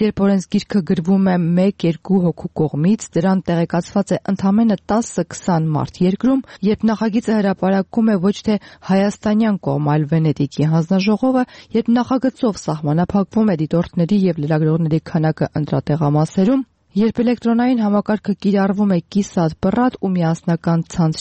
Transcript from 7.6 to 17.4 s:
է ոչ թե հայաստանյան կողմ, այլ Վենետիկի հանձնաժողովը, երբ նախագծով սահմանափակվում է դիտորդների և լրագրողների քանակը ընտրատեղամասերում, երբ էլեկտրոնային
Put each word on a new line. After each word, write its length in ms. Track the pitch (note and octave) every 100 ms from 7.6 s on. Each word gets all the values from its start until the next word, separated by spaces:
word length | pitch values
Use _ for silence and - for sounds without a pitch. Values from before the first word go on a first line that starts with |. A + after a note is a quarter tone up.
| F#3 G3 F#3 B3 A3
է 40 | G3+ F#3+
ոչ 100 | -
թե 120 | - G#3 - - -
հայաստանյան 640 | F#3+ G3+ - G#3+ G#3+ A3+ G3
կողմ, 220 | - C#3 D3 D3+
այլ 80 | D3
Վենետիկի 520 | E3 D#3 - C#3+ - D#3 E3
հանձնաժողովը, 680 | E3 F#3+ G3+ G#3 C4 C4 B3+ - - A3
երբ 100 | A#3 A#3+
նախագծով 580 | A#3 C4 C4 - A#3+ F#3 -
սահմանափակվում 800 | D#3 D3+ D#3+ F3+ G3+ F#3+ A3 G#3+
է 80 | D#3+
դիտորդների 540 | D#3 E3+ F3 F3+ E3 G#3 F#3+
և 140 | E3
լրագրողների 560 | D3 D#3 D#3 E3 D#3+ D#3+ -
քանակը 380 | E3 D#3 - - D#3
ընտրատեղամասերում, 1080 | D3 C#3+ - D#3 D3 D3+ D#3+ - F#3+ C4+ B3 _ _ G3
երբ 220 | A3+ A3
էլեկտրոնային 600 | A#3+ A#3+